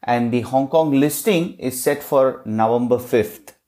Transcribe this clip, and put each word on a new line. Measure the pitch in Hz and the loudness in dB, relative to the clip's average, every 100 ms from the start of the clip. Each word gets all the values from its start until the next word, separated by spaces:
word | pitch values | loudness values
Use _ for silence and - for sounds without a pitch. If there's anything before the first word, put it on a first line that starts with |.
and | - 120 120 | 0 0 0
the | 123 | -2
Hong | 113 131 139 | 0 -2 2
Kong | 160 160 135 | 0 2 2
listing | 147 147 226 185 175 - | 2 0 0 0 0 -4
is | 127 127 | -8 -2
set | - 143 | -2 -2
for | - 143 131 123 110 | 0 2 2 0 -6
November | 107 110 120 120 120 | 0 2 2 2 0
fifth. | 120 120 104 - - _ | 2 0 0 -6 -20 _